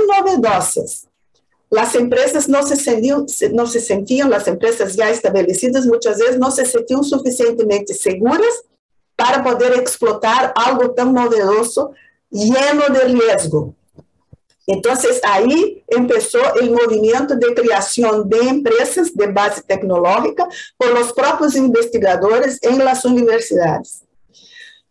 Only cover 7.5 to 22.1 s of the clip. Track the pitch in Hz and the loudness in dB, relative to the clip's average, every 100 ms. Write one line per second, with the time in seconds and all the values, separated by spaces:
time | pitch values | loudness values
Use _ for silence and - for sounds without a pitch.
7.5 | 233 214 202 202 - 196 185 226 330 453 | 0 0 -2 -4 -6 -4 -2 0 2 0
8.5 | 480 - _ _ _ _ - 233 262 254 | -2 -10 _ _ _ _ -4 -2 0 0
9.5 | 233 247 247 247 - 233 214 220 247 262 | 0 2 0 -2 -2 -2 0 0 0 0
10.5 | 220 240 254 247 247 247 254 240 226 196 | 0 0 0 0 0 2 2 2 2 2
11.5 | 214 240 - 285 - _ _ _ 202 214 | 2 0 -2 -4 -8 _ _ _ -2 0
12.5 | 262 277 294 285 262 254 247 226 190 160 | 2 2 2 2 2 2 2 2 0 -2
13.5 | 151 151 - _ - - _ _ - _ | -4 -4 -12 _ -20 -20 _ _ -20 _
14.5 | _ - 190 226 254 247 247 208 196 240 | _ -6 -2 0 0 0 0 0 2 2
15.5 | 311 415 - - 240 247 233 214 240 262 | 2 0 -4 -2 0 2 0 0 0 2
16.5 | 226 240 233 233 220 214 247 277 247 240 | 2 2 2 2 2 2 2 0 0 0
17.5 | 240 233 202 - - 226 214 196 226 254 | 2 2 0 -2 -2 0 0 0 0 2
18.5 | 269 285 226 359 - 330 - 202 196 208 | 0 0 0 0 -2 -2 -2 -2 0 -2
19.5 | 202 - 190 190 175 175 214 285 - 359 | -4 -6 -4 -2 0 2 0 0 -2 -4
20.5 | - - - 247 240 233 - 277 320 302 | -6 -18 -2 0 2 0 0 0 0 0
21.5 | 269 262 226 233 226 190 | 2 2 2 0 0 0